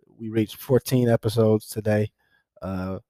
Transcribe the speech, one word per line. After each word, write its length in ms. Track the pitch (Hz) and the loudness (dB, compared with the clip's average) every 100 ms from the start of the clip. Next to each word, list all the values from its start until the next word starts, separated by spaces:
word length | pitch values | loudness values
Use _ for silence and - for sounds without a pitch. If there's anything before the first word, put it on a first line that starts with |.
| _ - | _ -14
we 120 | 113 | -4
reached 260 | 110 107 - | -2 -2 -4
fourteen 520 | - 123 - 127 120 | 0 0 2 0 2
episodes 600 | 117 110 117 110 110 - | 2 0 2 4 2 0
today. 400 | - 107 107 107 - _ _ _ _ | -6 -2 0 -2 -6 _ _ _ _
Uh, 340 | 90 95 92 92 - | -8 -6 -6 -8 -12